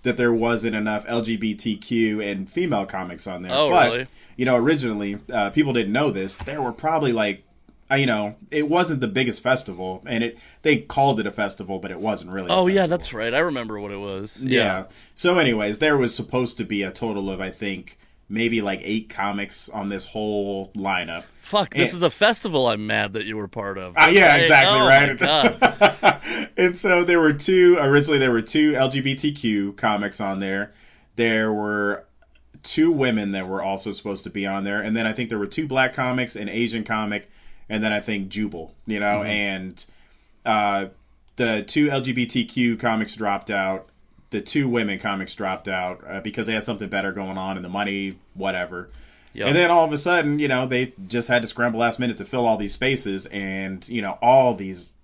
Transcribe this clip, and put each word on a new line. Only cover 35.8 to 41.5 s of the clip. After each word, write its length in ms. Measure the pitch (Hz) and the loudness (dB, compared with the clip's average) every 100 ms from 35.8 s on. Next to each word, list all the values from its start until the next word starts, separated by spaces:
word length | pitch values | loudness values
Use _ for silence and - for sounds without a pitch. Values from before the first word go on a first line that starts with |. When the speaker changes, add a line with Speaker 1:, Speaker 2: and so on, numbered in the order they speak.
| 131 | 0
Speaker 1:
comics, 420 | - 127 127 123 | 0 -2 -2 -4
an 140 | 107 101 | -6 -6
Asian 340 | 104 117 113 | -2 -2 -2
comic, 480 | 107 110 107 104 - - - - - | -4 -4 -2 -6 -8 -20 -20 -18 -6
and 160 | 107 | -2
then 80 | 107 | 0
I 80 | 104 | -2
think 300 | 101 107 95 | -2 -6 -4
Jubal, 440 | 101 107 85 80 - - | -4 -4 -6 -14 -14 -8
you 120 | 107 | -2
know, 200 | 104 104 | 0 0
Speaker 2:
Mm-hmm. 60 | 104 | -2
Speaker 1:
and, 600 | 104 101 95 92 - - - _ _ _ _ 120 | -2 -2 -4 -8 -12 -18 -18 _ _ _ _ 0
uh, 400 | 107 104 98 95 - _ _ _ - | 2 2 0 -4 -12 _ _ _ -4
the 260 | 117 | -2